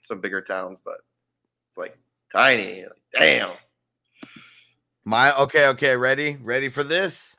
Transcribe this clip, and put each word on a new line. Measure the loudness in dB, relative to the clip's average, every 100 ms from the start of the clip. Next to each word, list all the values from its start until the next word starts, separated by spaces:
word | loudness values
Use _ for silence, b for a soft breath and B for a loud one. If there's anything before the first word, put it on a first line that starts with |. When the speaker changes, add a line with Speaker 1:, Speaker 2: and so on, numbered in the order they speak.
Speaker 1:
some | -14 -10
bigger | -8 -8
towns, | -8 -8 -10 -14
but | -16 -16 _ _ _ _ _ _ _
it's, | -16
like, | -16 _ _ _ _
tiny. | 2 4 4 -2 -10
Like, | -18 -20 _
damn. | 0 2 2 -2 -10 _ _ _ _ _ _ B B B B B B _ _ -2
Speaker 2:
My, | 2 4 4
okay, | 2 4 4
okay. | 4 2 2
Ready? | 2 0 -4 -6
Ready | -6 -4 -4
for | -6
this? | -2 -2 -2 -6 -14